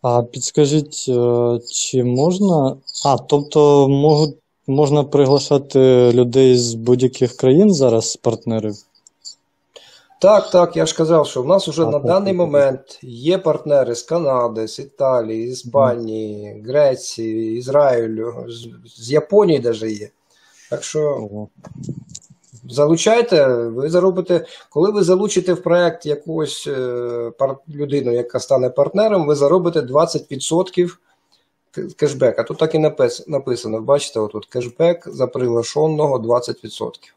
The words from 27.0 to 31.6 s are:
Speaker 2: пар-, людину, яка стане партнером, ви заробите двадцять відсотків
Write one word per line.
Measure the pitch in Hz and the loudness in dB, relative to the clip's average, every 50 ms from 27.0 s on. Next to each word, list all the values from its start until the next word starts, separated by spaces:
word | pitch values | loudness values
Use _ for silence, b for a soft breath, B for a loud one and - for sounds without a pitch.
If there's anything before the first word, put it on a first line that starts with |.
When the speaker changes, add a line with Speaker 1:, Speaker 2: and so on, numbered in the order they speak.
| 120 120 120 120 117 117 113 _ | -6 -6 -6 -6 -8 -8 -4 _
Speaker 2:
пар-, | 135 135 135 - _ - 147 | -4 -4 -4 -8 _ -18 -8
людину, | 143 147 139 139 143 127 120 | -8 -6 -4 -2 -2 -2 0
яка | 120 120 123 123 - 127 | -2 -2 -2 -4 -6 -8
стане | - - 139 127 127 123 | -2 0 0 0 0 0
партнером, | - - 143 - - 190 214 220 208 190 160 | 0 0 0 0 2 0 2 2 2 0 2
ви | 147 147 | 0 0
заробите | 139 143 143 165 190 170 175 170 160 | 2 4 4 4 2 2 0 -2 -2
двадцять | 127 120 131 147 165 165 - 151 - _ | -4 0 2 2 2 2 -2 -8 -8 _
відсотків | 143 127 - - 156 170 185 180 - - 180 175 - _ _ _ _ _ _ _ _ _ _ _ _ _ | -12 -10 -6 -4 -2 -2 -2 -2 -2 -2 -2 -2 -4 _ _ _ _ _ _ _ _ _ _ _ _ _